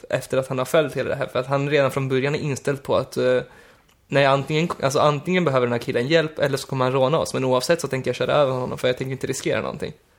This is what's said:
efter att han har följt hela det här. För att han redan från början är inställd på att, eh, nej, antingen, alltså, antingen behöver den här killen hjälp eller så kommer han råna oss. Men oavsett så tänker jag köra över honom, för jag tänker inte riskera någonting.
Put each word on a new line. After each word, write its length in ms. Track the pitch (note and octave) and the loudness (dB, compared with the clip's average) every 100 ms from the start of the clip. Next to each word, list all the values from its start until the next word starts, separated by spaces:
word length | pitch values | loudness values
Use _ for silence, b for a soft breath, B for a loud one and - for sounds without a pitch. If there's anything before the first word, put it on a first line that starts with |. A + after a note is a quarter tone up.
| - | -4
efter 280 | C3 - C3 | -4 -2 -2
att 100 | C3 | -2
han 100 | B2+ | -2
har 60 | |
följt 320 | B2+ E3 C#3+ C#3 | 0 2 2 -2
hela 120 | A2+ | -4
det 80 | C#3 | -2
här. 100 | C3 | -2
För 120 | B2 | -4
att 80 | C3 | -2
han 240 | C#3 C#3+ | 0 2
redan 200 | D3 C3 | 2 2
från 180 | C3+ C3+ | 0 0
början 260 | C3 C#3 | 0 0
är 40 | D3+ | -2
inställd 440 | D3+ C3+ - C#3+ | -2 -4 -2 -4
på 140 | - A2 | 0 0
att, 200 | C3+ - | 0 0
eh, 220 | B2+ B2+ - b b b b _ - | 2 2 -2 b b b b _ -2
nej, 180 | C#3 C#3 | 2 4
antingen, 420 | C#3 C3 D3+ F3 - | 4 0 -2 -2 -2
alltså, 160 | C3+ C3+ | 0 2
antingen 440 | D3+ D3 D#3+ F#3 | 2 2 0 0
behöver 220 | D#3+ C3 B2 | 2 2 2
den 60 | |
här 60 | A#2 | -2
killen 280 | C3+ B2 C3 | -2 -2 2
hjälp 320 | E3 D#3 - | 2 2 0
eller 180 | C#3 C3+ | -2 -2
så 100 | - | -4
kommer 180 | C3+ | -2
han 80 | B2+ | 0
råna 240 | C3+ C3 D#3 | 2 2 2
oss. 160 | - | -2
Men 100 | C3 | -2
oavsett 360 | C3 B2+ B2+ E3+ | 0 2 2 0
så 80 | C3+ | 0
tänker 200 | C3 B2+ | -4 -2
jag 80 | B2 | -2
köra 160 | B2+ | 2
över 200 | C#3 C3+ | 2 2
honom, 260 | C3 B2+ - | 0 -4 -2
för 100 | B2+ | 0
jag 100 | B2+ | 0
tänker 140 | C3 | -4
inte 140 | C3 B2+ | -6 -6
riskera 340 | - D#3 G#2+ | -4 -2 -2
någonting. 320 | C2 - - - _ | -2 -6 -8 -10 _